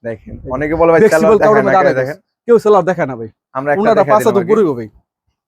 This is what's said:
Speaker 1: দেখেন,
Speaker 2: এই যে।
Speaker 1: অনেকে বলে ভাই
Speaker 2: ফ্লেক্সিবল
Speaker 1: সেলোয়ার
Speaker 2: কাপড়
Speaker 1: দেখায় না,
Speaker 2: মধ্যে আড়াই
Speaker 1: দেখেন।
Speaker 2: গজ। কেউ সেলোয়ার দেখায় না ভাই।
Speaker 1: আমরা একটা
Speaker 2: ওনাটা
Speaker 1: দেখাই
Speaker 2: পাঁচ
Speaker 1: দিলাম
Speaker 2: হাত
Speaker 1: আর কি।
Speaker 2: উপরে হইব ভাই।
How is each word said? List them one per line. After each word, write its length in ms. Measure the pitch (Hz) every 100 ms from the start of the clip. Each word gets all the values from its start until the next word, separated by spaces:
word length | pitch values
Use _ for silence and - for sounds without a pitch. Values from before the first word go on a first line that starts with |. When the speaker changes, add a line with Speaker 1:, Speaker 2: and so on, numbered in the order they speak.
Speaker 1:
দেখেন, 300 | 117 110 -
Speaker 2:
এই 60 | -
যে। 80 | 135
Speaker 1:
অনেকে 240 | 127 151 160
বলে 140 | 170
ভাই 80 | 165
Speaker 2:
ফ্লেক্সিবল 220 | 214 160
Speaker 1:
সেলোয়ার 180 | 185 214
Speaker 2:
কাপড় 160 | 214 214
Speaker 1:
দেখায় 100 | 202
না, 40 |
Speaker 2:
মধ্যে 100 | 190
আড়াই 160 | - 131
Speaker 1:
দেখেন। 220 | 131 156
Speaker 2:
গজ। 280 | _ _ -
কেউ 120 | 233
সেলোয়ার 260 | 214 208 175
দেখায় 220 | 175 147
না 80 | 120
ভাই। 140 | 113 _ _
Speaker 1:
আমরা 160 | 131 143
একটা 100 | 165
Speaker 2:
ওনাটা 140 | 214 214
Speaker 1:
দেখাই 160 | 185
Speaker 2:
পাঁচ 100 | 208
Speaker 1:
দিলাম 120 | 220
Speaker 2:
হাত 80 | 196
Speaker 1:
আর 40 | 175
কি। 60 |
Speaker 2:
উপরে 100 | 214
হইব 100 | 180 123
ভাই। 120 | 110 _ _ _ _ _